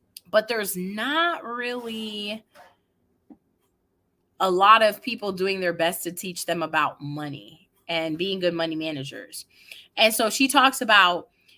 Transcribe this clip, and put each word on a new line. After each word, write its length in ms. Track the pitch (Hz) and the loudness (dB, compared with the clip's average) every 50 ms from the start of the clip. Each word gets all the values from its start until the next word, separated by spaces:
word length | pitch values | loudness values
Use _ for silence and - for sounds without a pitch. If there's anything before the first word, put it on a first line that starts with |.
| _ _ _ - _ - | _ _ _ -20 _ 0
but 180 | - 220 214 214 | 0 0 2 2
there's 280 | 240 220 202 190 - | -4 -4 -4 -4 -6
not 680 | 180 180 190 202 214 233 262 294 330 339 349 330 - - | -6 -6 -8 -6 -6 -4 -2 0 0 0 0 -2 -4 -8
really 1000 | 233 240 240 240 240 247 247 233 233 226 220 220 214 208 208 208 208 214 220 _ _ _ - - - _ _ _ _ _ _ _ _ _ _ _ _ - _ _ _ _ _ _ _ _ _ _ _ _ _ _ _ _ _ _ _ _ - | -10 -10 -8 -6 -6 -6 -6 -8 -8 -8 -8 -8 -8 -8 -8 -8 -8 -10 -10 _ _ _ -20 -20 -20 _ _ _ _ _ _ _ _ _ _ _ _ -20 _ _ _ _ _ _ _ _ _ _ _ _ _ _ _ _ _ _ _ _ -2
a 100 | 180 190 | 0 0
lot 320 | 180 185 196 208 220 226 220 | 2 4 8 10 10 10 8
of 180 | 208 202 - | 4 2 0
people 320 | - 247 226 214 208 202 190 | -8 -8 -8 -6 -6 -6 -4
doing 280 | 180 185 196 190 190 | -4 -2 -2 -2 -2
their 120 | 185 175 170 | -2 -4 -2
best 300 | 170 165 170 180 - - | 0 -2 -2 -2 -4 -8
to 100 | 175 175 | -10 -10
teach 320 | - - 185 175 - - | -10 -10 -10 -8 -8 -6
them 180 | - 170 165 160 | -4 -4 -4 -4
about 380 | 156 160 156 147 127 - - | -2 0 0 0 0 -2 -6
money 680 | 147 143 143 151 151 147 135 107 101 110 160 _ _ _ _ _ _ - | -10 -10 -8 -8 -8 -10 -12 -12 -16 -20 -20 _ _ _ _ _ _ -6
and 300 | 170 165 160 160 156 160 | -4 -4 -2 -4 -4 -4
being 220 | 180 196 190 190 | -4 -4 -4 0
good 120 | 180 175 170 | 0 0 0
money 240 | 165 165 165 160 | 0 -2 -2 -4
managers. 720 | 156 160 160 151 139 135 139 117 113 90 82 - - - _ _ _ _ - - - - _ - | -4 -6 -6 -6 -8 -10 -10 -12 -14 -16 -16 -16 -18 -18 _ _ _ _ -20 -20 -20 -20 _ 0
And 160 | - 220 226 214 | 2 4 4 4
so 160 | - 233 214 | 2 -2 -2
she 200 | - - 269 254 | 2 2 0 4
talks 340 | - 277 254 269 254 - 247 | 4 4 4 4 2 0 0
about, 460 | 220 214 202 185 180 175 160 - _ _ _ _ _ _ | 4 6 6 6 6 4 0 -4 _ _ _ _ _ _